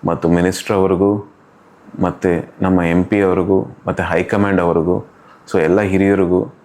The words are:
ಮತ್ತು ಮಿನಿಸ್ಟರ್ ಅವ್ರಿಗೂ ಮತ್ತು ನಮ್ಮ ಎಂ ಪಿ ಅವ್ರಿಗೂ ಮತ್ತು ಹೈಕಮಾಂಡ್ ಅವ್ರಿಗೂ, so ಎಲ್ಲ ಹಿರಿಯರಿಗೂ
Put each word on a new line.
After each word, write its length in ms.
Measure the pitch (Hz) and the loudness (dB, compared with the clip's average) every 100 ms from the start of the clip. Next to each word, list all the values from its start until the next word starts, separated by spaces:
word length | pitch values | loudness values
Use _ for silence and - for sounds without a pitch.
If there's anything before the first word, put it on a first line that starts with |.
| 90 | -2
ಮತ್ತು 220 | 82 85 | -2 0
ಮಿನಿಸ್ಟರ್ 480 | 87 90 90 - 101 | 2 0 -2 -2 0
ಅವ್ರಿಗೂ 560 | 95 92 98 104 - - _ _ - - - - | 2 2 2 0 -6 -20 _ _ -20 -20 -18 -4
ಮತ್ತು 480 | 90 - 92 85 - - | -4 -2 -2 -2 -4 -4
ನಮ್ಮ 200 | 95 92 | 0 2
ಎಂ 220 | 85 85 | 2 0
ಪಿ 160 | 92 104 | 0 0
ಅವ್ರಿಗೂ 560 | 95 92 92 95 - - - | 2 0 0 0 -2 -10 -8
ಮತ್ತು 160 | 92 | -6
ಹೈಕಮಾಂಡ್ 580 | 87 82 92 104 101 95 | -2 -2 -2 0 0 0
ಅವ್ರಿಗೂ, 460 | 87 85 82 90 - - - - - | 0 0 0 -2 -6 -20 -20 -20 -6
so 80 | 98 | -2
ಎಲ್ಲ 200 | 80 95 | 2 2
ಹಿರಿಯರಿಗೂ 760 | 104 95 98 98 90 92 - - | 2 0 2 2 2 0 -2 -12